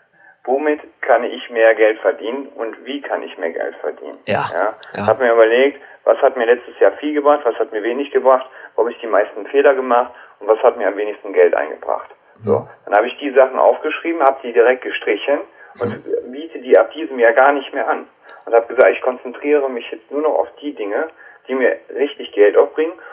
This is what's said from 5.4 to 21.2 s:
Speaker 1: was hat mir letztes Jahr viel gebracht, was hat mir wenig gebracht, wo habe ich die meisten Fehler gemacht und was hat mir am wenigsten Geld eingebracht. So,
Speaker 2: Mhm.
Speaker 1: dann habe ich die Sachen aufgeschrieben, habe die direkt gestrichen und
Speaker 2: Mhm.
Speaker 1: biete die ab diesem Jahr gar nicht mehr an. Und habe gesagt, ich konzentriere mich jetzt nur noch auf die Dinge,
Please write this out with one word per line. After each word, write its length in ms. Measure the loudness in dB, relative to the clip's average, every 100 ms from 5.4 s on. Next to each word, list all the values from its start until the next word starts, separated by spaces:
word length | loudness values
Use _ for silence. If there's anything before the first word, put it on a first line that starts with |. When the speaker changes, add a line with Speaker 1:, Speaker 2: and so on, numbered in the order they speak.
| 6 6 2 0 -18 -8
Speaker 1:
was 140 | 0 2
hat 180 | 2 2
mir 80 |
letztes 340 | 0 0 -2 0
Jahr 120 | 0
viel 220 | 0 -4
gebracht, 260 | 0 2 2
was 100 | 0 -4
hat 140 | -4
mir 100 | -4
wenig 280 | -4 -4 -2
gebracht, 340 | 0 4 2 0 -18 -12 -2
wo 60 |
habe 100 | -2
ich 60 | -4
die 60 | -2
meisten 400 | 0 0 -4 -4
Fehler 280 | 2 4
gemacht 380 | 2 2 0 0 -6 -20 _
und 80 | -2
was 100 | 2
hat 140 | 2 2
mir 120 | -4
am 80 | -4
wenigsten 360 | -6 -8 -6
Geld 220 | 4 4
eingebracht. 560 | 4 -2 -8 -6 -6 -8 -20 _ _
So, 140 | -2 -2
Speaker 2:
Mhm. 100 | -4 -18
Speaker 1:
dann 100 | -2 0
habe 100 | 0
ich 100 | -4
die 120 | -2
Sachen 260 | 2 2 4
aufgeschrieben, 600 | 2 2 -2 -6 -6 0
habe 140 | 0 0
die 100 | -4
direkt 300 | 2 4 2
gestrichen 580 | -2 -8 -4 -4 -2 -4 -4 _ -20 -10
und 80 | -8 -8 -6
Speaker 2:
Mhm. 260 | -6 -6
Speaker 1:
biete 260 | -14 -14 -12
die 180 | 2 4
ab 120 | 4
diesem 260 | -4 -10 2
Jahr 140 | 2
gar 200 | 4 4
nicht 200 | 2 -4
mehr 160 | -8 -4
an. 180 | -6 -8 _ -20 -18
Und 80 | 0
habe 120 | 0 0
gesagt, 240 | 2 2
ich 80 | 2
konzentriere 680 | -4 -6 -10 -10 -2 0 0
mich 200 | -6 -12
jetzt 200 | -16 -10
nur 100 | -4
noch 140 | -2 -2
auf 80 | -4 -6
die 140 | -12
Dinge, 340 | -10 -6 -6 -6 _